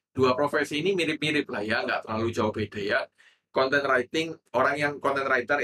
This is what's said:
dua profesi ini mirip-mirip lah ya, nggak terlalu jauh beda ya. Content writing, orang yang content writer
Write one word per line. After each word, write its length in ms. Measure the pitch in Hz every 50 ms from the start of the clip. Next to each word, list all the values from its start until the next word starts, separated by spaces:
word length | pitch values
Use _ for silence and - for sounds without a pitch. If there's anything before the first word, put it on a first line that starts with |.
| _ _ -
dua 240 | 135 131 131 127 -
profesi 420 | 147 143 - 156 143 - 160 147 156
ini 80 | 190 202
mirip-mirip 560 | 180 160 151 151 - 147 151 151 147 139 -
lah 160 | 123 107 104
ya, 160 | 110 113 123
nggak 240 | 127 127 107 - -
terlalu 240 | - 110 110 113 117
jauh 240 | 104 110 110 107 107
beda 260 | 110 107 101 - 104
ya. 220 | 101 101 117 - - - _ _ - - _ _ _ _
Content 340 | - 135 131 135 135 143 139 139
writing, 480 | 131 127 123 - - 160 160 165 160 - _ _ -
orang 220 | 120 127 139 143 147
yang 160 | 147 147 143 131
content 240 | - 143 139 143 139
writer 320 | 135 131 127 120 107 143 135